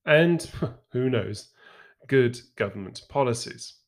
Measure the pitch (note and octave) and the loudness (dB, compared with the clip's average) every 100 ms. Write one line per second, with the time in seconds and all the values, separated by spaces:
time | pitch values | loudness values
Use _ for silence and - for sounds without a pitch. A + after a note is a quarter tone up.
0 | - D3+ E3+ E3+ - - D3+ - _ B2 | 4 6 6 2 -2 -6 -8 -8 _ -2
1 | B2+ A#2+ G2 G2+ - _ - - - _ | 0 0 -4 -10 -14 _ -20 -20 -20 _
2 | - C3+ A#2+ B2 - - G2+ G#2 F#2 - | 0 4 4 0 -14 -6 -6 -6 -12 -14
3 | - C#3+ B2+ A#2 - - - - | -8 -2 -2 -2 -8 -14 -18 -20